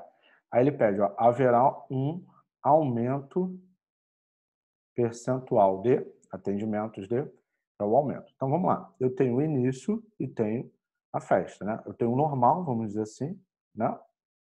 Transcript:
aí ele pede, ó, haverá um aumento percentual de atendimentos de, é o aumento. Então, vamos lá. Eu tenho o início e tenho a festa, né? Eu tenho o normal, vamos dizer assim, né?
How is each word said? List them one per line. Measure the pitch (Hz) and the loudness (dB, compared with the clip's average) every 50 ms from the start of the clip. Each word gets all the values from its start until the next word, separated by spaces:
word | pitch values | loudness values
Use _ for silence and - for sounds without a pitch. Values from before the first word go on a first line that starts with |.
| - - _ _ _ _ _ _ _ _ - | -10 -20 _ _ _ _ _ _ _ _ 2
aí | 117 127 | 2 4
ele | 143 143 | 4 4
pede, | 143 131 107 98 101 | 2 2 2 2 2
ó, | 101 98 - - | 0 0 0 2
haverá | 110 120 117 120 135 123 120 117 127 143 - - - - | 4 4 4 4 4 4 4 6 4 4 2 -2 -6 -8
um | 139 131 135 143 165 185 - - _ _ _ _ _ _ - | -4 -4 -2 -4 -4 -6 -10 -16 _ _ _ _ _ _ 2
aumento | 127 143 160 156 135 120 117 117 123 131 143 135 - - 180 185 185 185 185 - _ _ _ _ _ _ _ _ _ _ _ _ _ _ _ _ _ _ _ _ _ _ _ _ _ _ | 4 4 4 4 2 0 -2 -2 -2 -4 -4 -6 -6 -4 -4 -4 -4 -6 -12 -18 _ _ _ _ _ _ _ _ _ _ _ _ _ _ _ _ _ _ _ _ _ _ _ _ _ _
percentual | - 120 117 113 - - - 127 131 127 - - 113 101 98 95 95 98 | -2 -2 -2 -4 -6 -6 -4 -4 -4 -4 0 4 4 4 4 4 2 2
de | 120 131 - - - - _ _ _ | 2 2 2 0 -4 -14 _ _ _
atendimentos | - 92 - 101 101 101 110 110 107 104 107 110 110 - 98 95 | -16 -10 -6 -4 -4 -4 -4 -4 -4 -4 -4 -6 -8 -12 -8 -4
de, | 120 123 | -4 -4
é | 151 151 - _ _ _ _ _ _ _ _ - 104 | -4 -6 -10 _ _ _ _ _ _ _ _ -4 -2
o | 104 110 | 2 2
aumento. | 131 151 127 104 113 - - _ | 2 2 0 -2 -8 -12 -16 _
Então, | _ 135 135 | _ -4 -2
vamos | 139 170 185 165 | -2 0 0 0
lá. | 127 - - - _ - | 0 -2 -4 -10 _ -4
Eu | 127 127 127 | -2 -2 0
tenho | - 139 123 117 | 0 0 0 2
o | 127 151 | 0 0
início | 160 151 131 120 127 131 - - - 208 226 - _ _ - | 0 0 0 0 0 -2 -4 -4 -4 -4 -4 -6 _ _ -10
e | 156 135 | -10 -8
tenho | - - 113 107 110 123 139 - _ _ _ _ _ _ _ _ - | -4 -4 -2 -2 -2 -4 -6 -10 _ _ _ _ _ _ _ _ -8
a | 139 | -8
festa, | - - 139 101 87 - - - 95 | -2 0 0 0 0 -2 -8 -10 -8
né? | 98 110 - - | -6 -6 -8 -8
Eu | - 98 | -12 -6
tenho | - 123 113 120 | -4 -2 0 0
o | |
normal, | 131 151 156 143 127 120 120 147 180 180 | 0 0 -2 0 2 2 2 2 2 -2
vamos | 151 123 113 113 | -4 -4 -4 -4
dizer | 107 98 107 110 | -4 -4 -4 -6
assim, | 107 - - 147 151 202 - _ _ _ _ _ _ _ | -6 -6 -8 -10 -8 -10 -12 _ _ _ _ _ _ _
né? | 104 113 131 - - - _ _ _ _ _ _ _ _ _ | -4 -4 -4 -4 -6 -12 _ _ _ _ _ _ _ _ _